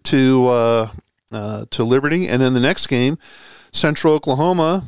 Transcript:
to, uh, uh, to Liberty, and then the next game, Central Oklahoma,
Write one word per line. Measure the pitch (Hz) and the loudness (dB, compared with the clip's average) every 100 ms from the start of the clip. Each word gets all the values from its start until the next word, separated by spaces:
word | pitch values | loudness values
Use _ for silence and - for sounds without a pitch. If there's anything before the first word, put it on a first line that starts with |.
| - | -2
to, | 139 131 131 127 | 2 4 4 2
uh, | 123 117 117 110 - - _ _ | 2 2 0 -2 -8 -20 _ _
uh, | 113 104 107 113 | -10 -10 -10 -8
to | - | -4
Liberty, | 113 131 143 165 185 | 0 2 2 -2 -2
and | 123 | 0
then | 131 | 2
the | 127 | 2
next | 127 190 - | 0 -2 -2
game, | 123 127 165 - - - - - | 0 0 -2 -10 -20 -20 -20 -10
Central | - 156 156 165 | -2 -2 0 0
Oklahoma, | 151 151 131 165 180 160 190 | 0 0 0 0 0 0 -2